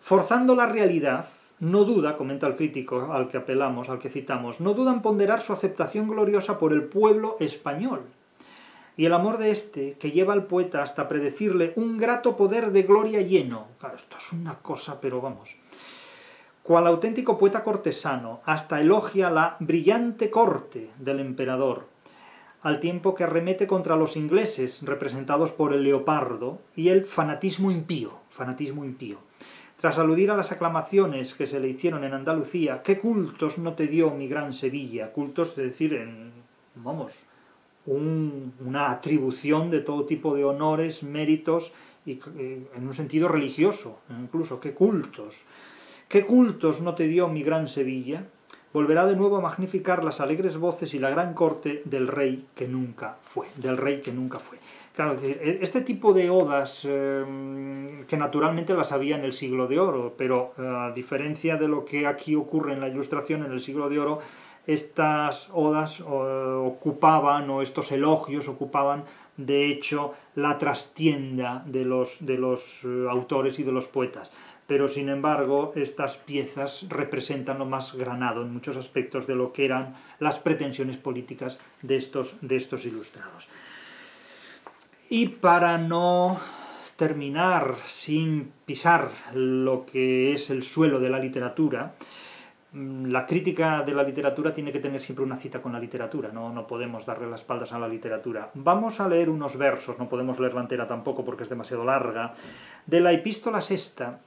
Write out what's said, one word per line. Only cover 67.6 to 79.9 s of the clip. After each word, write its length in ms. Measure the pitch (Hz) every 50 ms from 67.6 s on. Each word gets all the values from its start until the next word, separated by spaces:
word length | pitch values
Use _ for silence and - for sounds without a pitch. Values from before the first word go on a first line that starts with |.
| 135
estos 280 | 131 - - - -
elogios 560 | 139 139 139 151 156 156 156 - 135 147 143
ocupaban, 560 | 143 127 - 139 131 - 143 139 139 143 143 143 - - - - - _
de 300 | - 139 131 143 139 143
hecho, 480 | 147 143 143 - - 151 147 147 - - - - _ _
la 220 | - 143 135 - -
trastienda 1080 | 156 143 - - - - _ - 160 160 147 139 135 131 131 127 127 123 123 135 160
de 180 | 156 131 131 131
los, 400 | 127 127 127 127 127 - - 165
de 140 | 131 131 127
los, 460 | 127 127 127 123 - - - - -
eh, 220 | 127 123 127 127 123
autores 480 | 123 127 123 - 156 135 131 135 131 -
y 60 | 147
de 80 | 131 131
los 160 | 127 123 -
poetas. 420 | - 135 127 123 - - - - - - - - - - _
Pero, 200 | _ 147 139 143
sin 220 | 135 - 143 139 139
embargo, 640 | 139 139 139 151 151 143 139 131 139 143 147 147 -
estas 420 | 156 139 127 - - 196 - -
piezas 720 | - - - 143 - - - - 139 139 139 - - - 185
representan 720 | - 139 143 - - 135 123 - 156 135 127 135 135 135
lo 80 | 139
más 280 | 131 135 131 131 - -
granado 480 | 127 127 123 123 123 127 123 110 117 120
en 100 | 120 120
muchos 240 | 123 - - 135
aspectos 500 | 127 127 - - 135 127 127 - 135 127
de 80 | - 131
lo 180 | 123 127 127 -
que 120 | - 139
eran 320 | 131 131 131 131 131